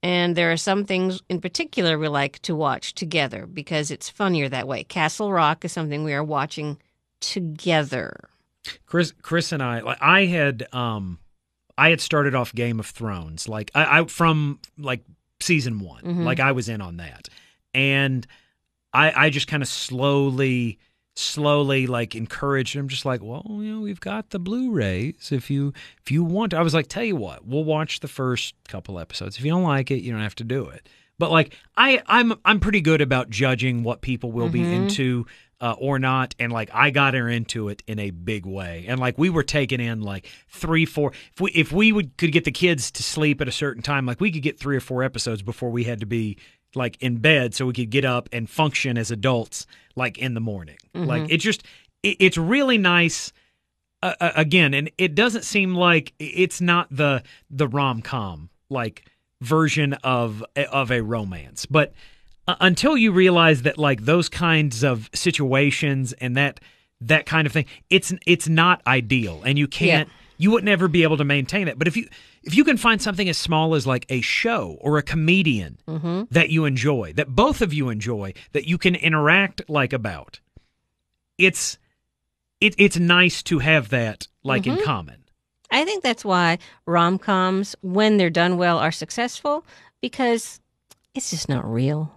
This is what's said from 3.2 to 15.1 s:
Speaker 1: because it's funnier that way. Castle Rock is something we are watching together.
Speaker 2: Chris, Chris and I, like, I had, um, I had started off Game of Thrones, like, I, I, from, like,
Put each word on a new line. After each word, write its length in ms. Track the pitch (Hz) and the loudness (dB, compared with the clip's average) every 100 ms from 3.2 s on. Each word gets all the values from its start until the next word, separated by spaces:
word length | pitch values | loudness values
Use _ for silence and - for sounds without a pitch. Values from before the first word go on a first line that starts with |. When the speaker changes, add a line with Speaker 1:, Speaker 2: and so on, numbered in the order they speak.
| 135 107 87 | -2 -4 -12
Speaker 1:
because 460 | 185 147 156 151 | -14 -6 -4 -4
it's 180 | 156 - | -8 -12
funnier 380 | - 196 170 139 | -4 0 0 0
that 180 | 127 127 | -4 -6
way. 160 | 127 - | -8 -6
Castle 460 | 185 156 - 214 | -2 -2 0 -2
Rock 340 | 185 151 160 170 | 2 2 0 -6
is 60 | |
something 300 | 175 156 143 | -6 -4 -4
we 100 | 156 | -4
are 100 | 143 | -4
watching 540 | 151 147 143 - 151 147 _ _ _ _ | -2 -4 -4 -6 -8 -10 _ _ _ _
together. 1080 | - - 170 151 180 160 143 127 - - - _ _ _ - - _ | -8 -6 -6 -6 0 0 0 -4 -8 -12 -20 _ _ _ -18 -18 _
Speaker 2:
Chris, 280 | 170 165 - | -2 -2 -4
Chris 300 | - 165 160 | -4 -4 -2
and 120 | 151 | -4
I, 160 | 127 117 | -4 -4
like, 160 | 113 123 | -6 0
I 240 | 143 185 190 | 4 6 4
had, 420 | 175 143 117 117 | 2 0 -2 -8
um, 460 | 127 120 110 95 85 _ _ _ _ _ - | -6 -4 -4 -6 -10 _ _ _ _ _ 2
I 120 | 160 | 4
had 120 | 165 | 4
started 340 | - 156 143 131 | 0 0 2 0
off 180 | 120 | -2
Game 260 | 110 120 113 | -4 -4 -4
of 60 | 104 | -8
Thrones, 600 | - 113 95 80 80 - | -8 -8 -8 -10 -12 -8
like, 240 | 107 104 | -8 -4
I, 260 | 143 151 147 | 0 2 2
I, 40 | 165 | 0
from, 540 | - 170 156 147 143 - - | 2 2 4 0 -6 -14 -12
like, 260 | 143 123 _ | -6 -6 _